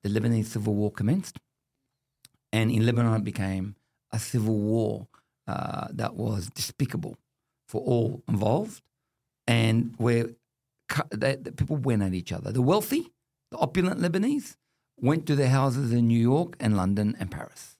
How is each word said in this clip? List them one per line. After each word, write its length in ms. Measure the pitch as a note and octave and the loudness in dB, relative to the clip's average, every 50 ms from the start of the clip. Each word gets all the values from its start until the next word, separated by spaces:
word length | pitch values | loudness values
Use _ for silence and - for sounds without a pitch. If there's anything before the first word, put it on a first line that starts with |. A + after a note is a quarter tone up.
| - | -2
the 60 | G#2 | 0
Lebanese 360 | G#2 G#2+ G#2 A#2 A#2 A2+ G#2+ | -2 0 2 2 2 0 0
Civil 280 | - - A#2 G#2 A2 G#2 | -2 -4 -4 -2 0 0
War 180 | G2+ G#2+ G#2 | 0 0 -2
commenced, 460 | - - G#2 G#2 D3+ G3 F#3 - - - _ _ _ _ _ _ _ _ _ _ _ _ _ _ _ _ _ - _ _ _ _ | -2 -2 0 0 0 0 -2 -8 -14 -20 _ _ _ _ _ _ _ _ _ _ _ _ _ _ _ _ _ -20 _ _ _ _
and 200 | - A2+ A2 A2 | 0 0 2 2
in 140 | - A2 A2 | 2 2 2
Lebanon 360 | A#2+ A#2 A#2+ A#2+ A#2 A2 A2 | 4 4 4 2 2 2 0
it 20 | G2+ | -2
became 520 | G2+ - - G2 F#2+ F#2+ F#2 F#2 G2+ G2+ _ _ _ _ _ _ _ | -4 -4 -4 -4 -2 -2 -4 -6 -8 -10 _ _ _ _ _ _ _
a 80 | - A2+ | -8 -6
civil 380 | A2+ - - A#2+ G#2+ A2 A2 | -6 -2 -2 -2 0 2 0
war, 500 | G#2+ G#2 G#2+ A2 A2+ A2 A2 G#2+ - A#2+ _ _ _ _ _ _ _ _ | 0 2 2 2 2 0 0 -2 -6 -10 _ _ _ _ _ _ _ _
uh, 400 | - - - - - - - - - | -8 -6 -6 -6 -6 -6 -6 -8 -8
that 240 | - - A2+ - - | -6 -4 -4 -4 -4
was 340 | - A2+ A2+ G#2+ G#2 F2 G2+ | -4 -4 -2 -2 -4 -6 -8
despicable 680 | - - - - - _ C#3 - - - D#2+ - - _ _ _ _ _ _ _ _ _ _ | -8 -8 -10 -10 -4 _ -4 -2 -2 -6 -6 -8 -12 _ _ _ _ _ _ _ _ _ _
for 140 | - - - | -8 -8 -4
all 420 | - - B2 A#2+ A2+ A#2+ - - - | 0 0 0 2 2 0 -4 -6 -4
involved, 540 | - - G2 G#2+ A2 A#2 E3 G#3+ A3 G3 - _ _ _ _ _ _ _ _ _ _ _ _ _ | -2 -2 0 2 2 2 2 0 -4 -10 -18 _ _ _ _ _ _ _ _ _ _ _ _ _
and 460 | - A#2 A#2 A2+ A2+ A2 A2+ A#2+ A#2 - | 2 2 4 4 4 4 2 2 0 -4
where 320 | - A2 A2 A#2+ A#2 A2+ - - _ _ _ _ _ _ _ _ _ _ - | -2 0 2 2 2 0 -2 -8 _ _ _ _ _ _ _ _ _ _ -8
cu-, 140 | - C#3+ - - | -6 -6 -4 -4
they, 240 | - G#2+ - C3+ C#3 | -4 -2 -2 -2 -2
the 160 | C3+ - - | -2 -8 -12
people 240 | - - - - D#3 | -4 -4 -2 -2 0
went 260 | C#3+ B2 C3+ A#2 G#2 | -2 0 2 2 2
at 120 | G2+ F#2+ F#2 | 2 0 0
each 180 | F#2 E2+ - | -4 -4 -6
other. 200 | E2+ E2+ - - | -8 -6 -6 -2
The 100 | G#2+ B2+ | 0 2
wealthy, 500 | B2 C3 F3+ G#3+ G#3+ - C4+ D#4+ E4+ - _ _ _ _ _ _ _ _ | 4 4 4 2 2 0 -2 -2 -2 -4 _ _ _ _ _ _ _ _
the 60 | - | -4
opulent 420 | - A3 - - F#3+ F3 F3+ - - | -2 -2 0 2 0 2 2 0 0
Lebanese, 560 | F3 F3 E3 F#3+ G3+ B3+ D4 D4 - - - _ _ _ _ _ _ _ _ _ | -2 0 0 0 0 0 0 -2 -4 -8 -18 _ _ _ _ _ _ _ _ _
went 260 | - B2+ D#3 E3 E3 | 0 2 2 2 2
to 80 | - D3 | 0 2
their 140 | C3+ C#3 B2 | 2 4 4
houses 420 | C3 C3+ C3 C#3 A#2+ C3 C#3 A#2 | 4 4 4 2 0 0 0 0
in 160 | A#2 A#2+ A#2 | 2 2 4
New 120 | A#2 A#2 A#2 | 4 4 4
York 360 | A2+ A#2+ C3 D3+ F3 E3+ - - | 4 4 4 2 0 -2 -6 -2
and 160 | - A2+ G#2+ | 0 2 2
London 380 | G2 F2+ F#2+ G2+ G2+ G#2 G#2 - - | 2 2 2 2 2 0 0 -2 -4
and 100 | - F2 | -6 -8
Paris. 480 | - C#2 - - - - - - - | -8 -10 -10 -12 -14 -20 -20 -20 -20